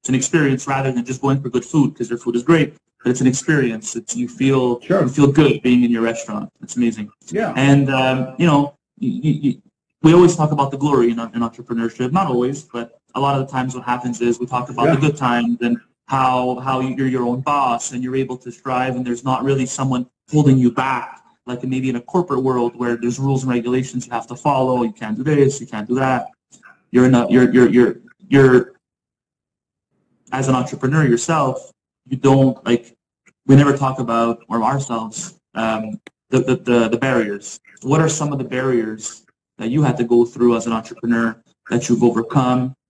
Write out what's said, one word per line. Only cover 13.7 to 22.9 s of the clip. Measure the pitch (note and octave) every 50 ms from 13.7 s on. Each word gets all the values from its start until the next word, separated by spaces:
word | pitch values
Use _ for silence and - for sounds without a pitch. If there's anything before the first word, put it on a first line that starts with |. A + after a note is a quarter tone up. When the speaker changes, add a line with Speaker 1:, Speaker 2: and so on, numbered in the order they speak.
| C3
Speaker 1:
what | B2+ A#2+
happens | A#2+ B2 B2 B2+ B2 A#2+ A2
is | A#2+ A#2+ A#2 -
we | B2
talk | - B2+ B2 A#2+ -
about | B2 A#2 A#2+
the | D#3+ E3
Speaker 2:
Yeah. | C#3
Speaker 1:
good | D3 D3+ C#3+
times | - C3+ B2 A#2+ A#2+ A#2 A#2 A#2+ -
and | A#2+ A#2+ A#2+ A#2 _ _ _ _ _
how, | - C3+ C3+ C3 C3 B2+ B2+ B2+ B2+ B2 B2
how | B2+ C3+ C3 B2+
you're | B2+ C3 B2 C3 C3+
your | C3 B2+ B2+ A#2+
own | A#2+ B2 C3
boss | C3+ D3 C#3+ C#3+ C3+ B2+ A#2+ A#2+ - -
and | B2+ B2
you're | B2+ B2+ B2+
able | C3+ C3 - B2+ B2
to | _ B2
strive | A#2 _ _ C3+ B2+ B2+ B2+ C3 B2
and | B2 B2+
there's | B2 A#2+ A#2+ C3
not | C3 C3 - B2+
really | C#3 C#3 C3+ B2+
someone | B2 - - C3+ C3+ B2+ B2 B2 _ _ _ _ _
holding | - D3+ D3 C#3 C3+ C3
you | B2 A#2+
back, | A#2+ - B2+ C3+ C3 A#2+ - - - - _ _ _ _ _
like | B2 B2 A#2+ -
maybe | C3 B2+ C3 C3 C3
in | A#2+
a | A#2+
corporate | - - - F3+ F3 - C#3 B2+
world | C3 C3 B2+ B2 A#2+ A#2+ A#2+
where | A#2+ B2 A#2+